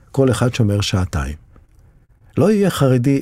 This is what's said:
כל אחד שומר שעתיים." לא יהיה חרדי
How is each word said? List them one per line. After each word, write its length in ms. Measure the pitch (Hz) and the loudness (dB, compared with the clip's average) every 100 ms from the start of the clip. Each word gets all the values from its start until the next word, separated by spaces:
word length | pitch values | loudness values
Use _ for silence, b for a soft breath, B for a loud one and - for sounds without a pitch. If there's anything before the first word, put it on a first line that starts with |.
| - | -8
כל 200 | - 135 | 0 0
אחד 220 | 113 123 | 2 -2
שומר 280 | - 104 101 | 0 -2 -2
שעתיים." 540 | - 95 92 80 69 73 - - _ _ b b b b b - | -2 -2 -2 -4 -6 -10 -18 -20 _ _ b b b b b -2
לא 140 | 175 | 2
יהיה 180 | 214 190 | 2 0
חרדי 520 | - 139 127 135 139 | 2 2 2 2 0